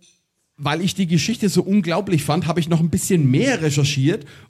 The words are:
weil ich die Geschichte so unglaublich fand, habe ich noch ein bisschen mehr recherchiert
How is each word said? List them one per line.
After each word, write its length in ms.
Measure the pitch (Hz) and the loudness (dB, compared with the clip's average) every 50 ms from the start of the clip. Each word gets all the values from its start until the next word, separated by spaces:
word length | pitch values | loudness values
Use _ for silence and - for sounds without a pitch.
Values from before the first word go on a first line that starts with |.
| _ _ _ _ _ _ _ _ _ _ _ - | _ _ _ _ _ _ _ _ _ _ _ -8
weil 240 | 143 143 147 165 | -4 -2 -2 0
ich 120 | 185 180 - | -2 -2 -2
die 140 | - 196 160 | -2 -2 0
Geschichte 400 | 175 160 - - 220 - 214 196 | 2 0 0 0 -2 -2 -2 0
so 140 | 135 175 - | 2 0 0
unglaublich 600 | 190 196 208 175 170 160 185 202 202 185 147 - | 2 2 0 0 0 -2 -4 -2 0 -2 0 0
fand, 220 | - 147 180 156 156 | 0 -2 -2 0 -2
habe 120 | 170 175 | -2 -2
ich 80 | 156 160 | 0 0
noch 100 | 170 160 | 0 0
ein 80 | 165 165 | 0 0
bisschen 420 | 147 190 - - 196 170 143 123 | -2 -2 -2 0 2 2 4 4
mehr 300 | 127 151 226 277 254 180 | 2 2 2 0 0 0
recherchiert 640 | 160 151 139 147 143 139 - 135 131 147 196 220 - - - - - | 0 -2 0 0 0 0 0 0 0 0 0 -2 -4 -12 -20 -20 -20